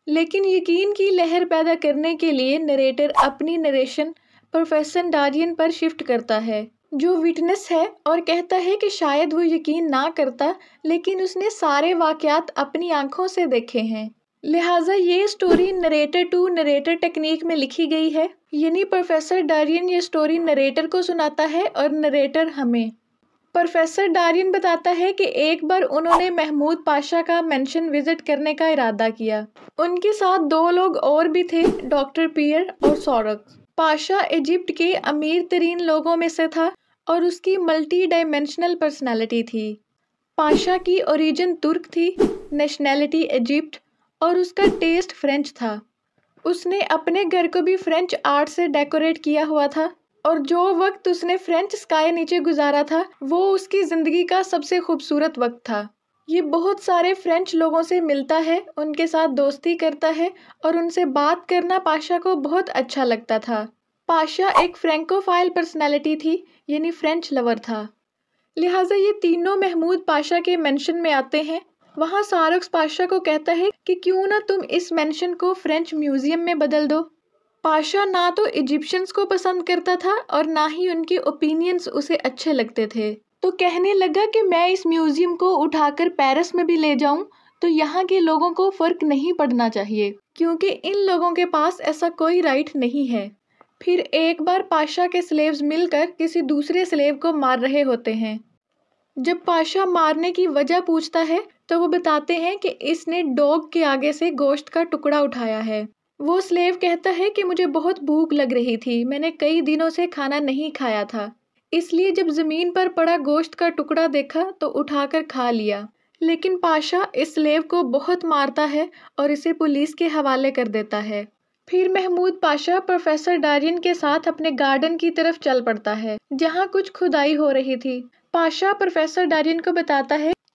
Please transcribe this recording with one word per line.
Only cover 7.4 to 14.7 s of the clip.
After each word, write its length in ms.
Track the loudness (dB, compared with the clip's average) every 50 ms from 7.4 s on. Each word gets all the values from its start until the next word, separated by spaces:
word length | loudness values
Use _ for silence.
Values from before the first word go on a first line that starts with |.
| 0 0 0 -2 -2 -2
है, 160 | 0 0 0 0 -4 -4 -2
और 140 | 0 0 0
कहता 360 | 0 0 -2 -2 0 0 0
है 200 | 0 0 0 0
कि 140 | 0 0 -2
शायद 420 | -2 0 0 0 2 2 0 0 0
वो 60 | 0 2
यकीन 460 | 2 0 0 0 -2 -2 0 0 0
ना 180 | 0 0 0 0
करता, 440 | 0 0 -2 -2 0 0 -2 -2 -2 -4 -8 -20 _ _ -2
लेकिन 380 | -2 -2 0 0 -2 -2 -2 -2
उसने 280 | -4 -4 -4 -4 -4
सारे 420 | -2 -2 0 0 2 2 2 2 2
वाकयात 560 | 2 2 0 0 0 0 2 2 2 0 -2
अपनी 400 | -4 -4 -4 -4 -4 -4 -4 -2
आंखों 360 | -2 -2 -2 -4 -4 -4 -4
से 200 | -4 -2 -2 0
देखे 340 | 0 0 0 -2 -2 -4 -4
हैं। 300 | -4 -4 -4 -6 -8 -10 -14 _ _ _ _ _ -4
लिहाजा 500 | -2 0 0 2 2